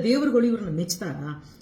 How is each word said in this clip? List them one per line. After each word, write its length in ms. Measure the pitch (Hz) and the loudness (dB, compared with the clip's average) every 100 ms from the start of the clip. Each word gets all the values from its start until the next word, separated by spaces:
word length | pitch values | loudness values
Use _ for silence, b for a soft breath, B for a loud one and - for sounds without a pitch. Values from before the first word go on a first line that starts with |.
ದೇವರುಗಳು 420 | 214 269 294 233 233 | 4 2 4 4 4
ಇವ್ರನ್ನ 300 | 226 190 156 | 2 -2 -4
ಮೆಚ್ತಾರಾ? 720 | 175 - 185 139 147 147 B B | -4 -4 -6 -8 -8 -12 B B